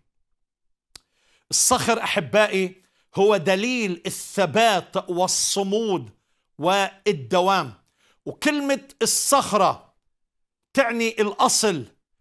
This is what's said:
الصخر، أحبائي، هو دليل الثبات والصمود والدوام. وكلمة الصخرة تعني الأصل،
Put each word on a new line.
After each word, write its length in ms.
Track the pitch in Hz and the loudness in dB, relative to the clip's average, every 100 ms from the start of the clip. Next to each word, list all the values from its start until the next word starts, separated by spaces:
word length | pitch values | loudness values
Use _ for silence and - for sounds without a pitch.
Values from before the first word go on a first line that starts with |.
| _ _ _ _ _ _ _ _ _ - - _ _ _ _ | _ _ _ _ _ _ _ _ _ -20 -20 _ _ _ _
الصخر، 520 | - - 262 151 233 | -2 2 2 2 0
أحبائي، 800 | 190 - 143 202 208 190 185 185 _ _ _ | -2 -4 0 2 2 0 -4 -6 _ _ _
هو 220 | - 196 208 | 0 2 2
دليل 680 | 165 190 233 254 208 175 190 | 2 0 0 -2 -4 -6 -8
الثبات 1040 | - - - 180 170 233 190 - 190 180 | -10 -8 -2 0 2 2 2 -2 -8 -6
والصمود 1000 | 175 180 - - - 196 214 226 175 113 - _ _ _ - | -2 -2 -2 -2 -2 -2 -2 0 -4 -6 -16 _ _ _ -6
والدوام. 1160 | 156 196 190 - - 165 120 180 185 196 139 104 _ _ _ _ - | 0 2 0 -2 -2 -2 0 0 2 2 -2 -10 _ _ _ _ -14
وكلمة 640 | - 294 294 277 269 - - | -4 -2 0 -2 -2 -4 -4
الصخرة 920 | 220 - - 277 - 208 175 117 _ _ _ _ _ _ _ _ _ | -2 0 2 2 2 2 2 0 _ _ _ _ _ _ _ _ _
تعني 340 | - 247 233 226 | -2 0 0 -2
الأصل، 760 | 220 208 - - - 220 165 110 _ _ _ | 0 -2 0 0 2 0 -2 -6 _ _ _